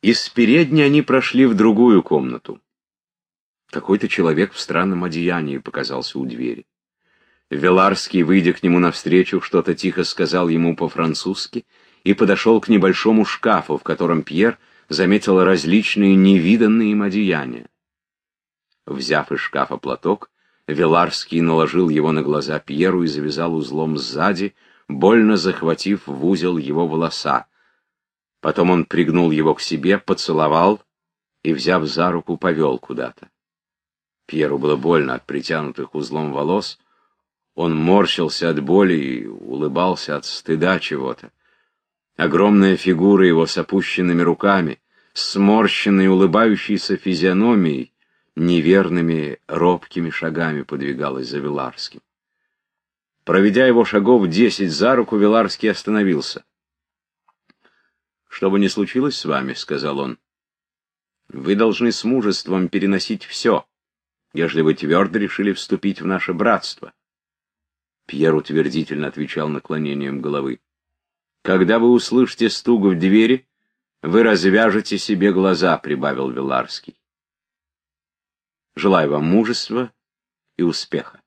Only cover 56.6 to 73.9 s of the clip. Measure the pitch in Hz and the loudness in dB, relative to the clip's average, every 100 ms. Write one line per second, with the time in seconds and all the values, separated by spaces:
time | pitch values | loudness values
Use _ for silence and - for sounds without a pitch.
56.6 | _ _ _ _ _ _ _ _ _ _ | _ _ _ _ _ _ _ _ _ _
57.6 | _ _ _ _ _ _ _ - 98 98 | _ _ _ _ _ _ _ -4 0 2
58.6 | 98 - 98 123 143 135 78 69 65 62 | 2 0 -2 -2 -2 -4 -4 -4 -6 -10
59.6 | - 71 73 69 67 58 _ _ _ _ | -8 -6 -6 -6 -8 -10 _ _ _ _
60.6 | _ _ _ _ _ _ _ - 69 101 | _ _ _ _ _ _ _ -10 -4 0
61.6 | 113 101 117 - 110 131 104 92 - 92 | 0 2 -2 -2 -2 0 0 -4 -4 -2
62.6 | 90 98 98 95 - 107 - - - 98 | -2 -2 0 -2 -4 -8 -10 -4 0 0
63.6 | - _ _ _ _ _ _ - 82 78 | -4 _ _ _ _ _ _ -6 -4 0
64.6 | 78 73 76 85 98 104 101 - 101 92 | 0 0 0 0 0 -2 -6 -4 -4 -4
65.6 | - 98 101 - 82 95 - 85 95 87 | -4 -4 -4 -4 -4 -4 -4 -2 0 0
66.6 | - - - _ _ _ _ _ _ _ | -4 -14 -20 _ _ _ _ _ _ _
67.6 | _ _ _ _ - 69 80 78 - 76 | _ _ _ _ -14 0 0 0 -2 -2
68.6 | 71 71 76 73 76 76 73 - 76 71 | -2 -4 -6 -6 -8 -8 -8 -6 -6 -8
69.6 | - 78 73 71 69 69 73 71 67 62 | -8 -6 -6 -6 -8 -8 -6 -6 -6 -10
70.6 | _ _ _ _ _ _ _ _ - 92 | _ _ _ _ _ _ _ _ 0 2
71.6 | 92 113 117 123 - 123 127 - 113 - | 4 4 6 4 4 2 2 0 -2 -2
72.6 | - 120 98 87 95 107 113 127 _ _ | 0 2 2 2 4 4 4 0 _ _
73.6 | _ _ _ | _ _ _